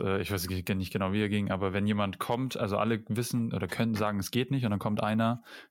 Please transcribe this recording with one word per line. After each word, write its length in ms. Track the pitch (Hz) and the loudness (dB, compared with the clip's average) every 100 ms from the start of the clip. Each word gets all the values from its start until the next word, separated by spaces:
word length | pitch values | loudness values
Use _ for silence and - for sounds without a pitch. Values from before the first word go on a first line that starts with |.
äh, 180 | 98 98 | 0 0
ich 100 | 95 | 0
weiß 160 | 101 90 | -2 -2
nicht, 200 | 92 - | -2 0
nicht 240 | 98 92 | -2 -2
genau, 200 | 107 95 | -2 0
wie 80 | 104 | 2
er 60 | 104 | 2
ging, 220 | 104 98 | 0 0
aber 220 | 95 98 | 0 0
wenn 140 | 98 104 | 0 2
jemand 320 | 104 101 92 | 2 0 -2
kommt, 360 | - 120 131 - | -2 -2 -2 -2
also 220 | 104 104 | 0 2
alle 240 | 110 113 - | 2 0 0
wissen 440 | 110 120 123 113 | -2 0 0 0
oder 140 | 104 90 | -2 -2
können 280 | - 117 | 0 0
sagen, 260 | 107 107 104 | 2 0 0
es 100 | - | 0
geht 200 | 117 127 | 0 0
nicht, 120 | 139 | 0
und 60 | 120 | 2
dann 80 | 101 | 0
kommt 240 | 113 104 | 0 0
einer, 400 | 107 110 113 120 - - - | 2 2 2 0 -6 -20 -10